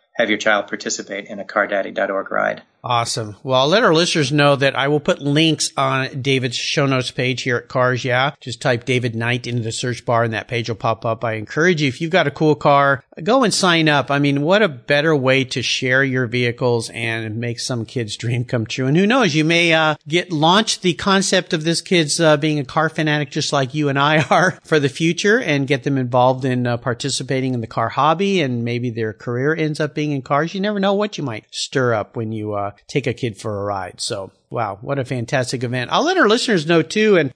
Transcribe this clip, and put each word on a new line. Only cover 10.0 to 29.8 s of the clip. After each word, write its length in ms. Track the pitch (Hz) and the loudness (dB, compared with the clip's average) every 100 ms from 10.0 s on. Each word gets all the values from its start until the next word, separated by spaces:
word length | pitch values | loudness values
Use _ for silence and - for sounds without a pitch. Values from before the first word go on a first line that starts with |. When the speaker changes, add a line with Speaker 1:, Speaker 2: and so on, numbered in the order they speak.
Speaker 2:
bar 220 | - 117 117 | 0 2 2
and 80 | |
that 160 | 110 - | -2 -4
page 180 | 117 117 | -6 -6
will 80 | 117 | -4
pop 300 | 117 110 120 | -2 -2 -4
up. 180 | 113 | -4
I 120 | 117 110 | -4 -6
encourage 460 | 104 - 170 170 | -6 0 2 2
you, 60 | 147 | 0
if 140 | 123 | -2
you've 100 | 165 | -2
got 160 | 180 143 | 0 0
a 40 | |
cool 240 | 143 156 147 | 2 2 4
car, 460 | 160 143 139 135 - - | 4 6 4 2 -2 -8
go 220 | 165 262 233 | 0 2 4
and 80 | |
sign 340 | - 190 165 156 | 2 2 4 4
up. 240 | 147 127 | 2 2
I 80 | 139 | 2
mean, 220 | 143 139 | 2 2
what 200 | 147 196 | 2 4
a 60 | 208 | 2
better 480 | 127 - 143 151 151 | -2 0 2 2 2
way 300 | 127 135 127 | 4 2 2
to 160 | - | -4
share 420 | 117 - 127 131 | -4 -2 0 2
your 240 | 139 127 123 | 2 0 -2
vehicles 640 | 123 120 117 127 120 113 | 0 -2 0 0 0 -2
and 480 | - 117 113 110 110 | -6 -4 -4 -6 -6
make 240 | 120 117 | -6 -6
some 240 | - 123 110 | -6 -6 -6
kid's 320 | 131 110 - | -6 -6 -6
dream 260 | 117 123 | -4 -2
come 220 | 120 123 110 | -2 -2 -4
true. 220 | - 131 | -2 2
And 100 | 156 | 4
who 100 | 202 | 4
knows, 260 | 262 214 | 4 2
you 120 | 143 156 | 2 2
may, 260 | 170 170 | 4 4
uh, 240 | 160 156 147 - | 4 2 0 -2
get 280 | 165 175 | -2 -2
launched 480 | 156 156 190 220 - | 0 4 4 2 0
the 120 | 185 | -2
concept 600 | 160 202 196 196 185 175 | 0 2 2 2 0 0
of 100 | 170 | -2
this 160 | 156 165 | 0 -2
kid's, 400 | - 180 156 - | 0 0 2 2
uh, 160 | 160 151 | 4 4
being 240 | 156 151 | 2 -2
a 60 | 127 | -2
car 240 | - 156 | 0 0
fanatic 420 | 156 156 151 147 | 0 0 0 -2
just 220 | - 143 | -4 -2
like 200 | 143 135 | 0 -2
you 140 | 147 147 | 0 0
and 100 | 139 | 2
I 260 | 143 156 | 4 2
<laughs> 60 | - | 4
are 300 | 185 180 - - | 4 2 0 0
for 160 | 156 | 2
the 80 | 139 | 2
future 500 | - 160 170 202 226 | 0 -2 0 2 2
and 280 | 247 143 135 | 2 0 0
get 160 | 139 | -2
them 140 | 143 139 | 0 -2
involved 460 | 127 127 123 131 | 2 4 4 4
in, 240 | 131 123 123 | 0 0 0
uh, 80 | 120 | -2
participating 800 | 127 117 139 - 127 131 131 | -2 -4 -4 -6 -4 -2 -2
in 80 | 123 | -4
the 60 | 110 | -4
car 200 | - 117 | -4 -4
hobby, 540 | - 143 160 196 190 | 0 2 2 0 0
and 240 | 143 120 117 | 0 -2 -2
maybe 240 | 120 123 | -4 -4
their 240 | 113 110 | -4 -6
career 420 | 104 - 120 139 160 | -6 -6 -2 0 0
ends 240 | 156 | -2
up 160 | 151 | -2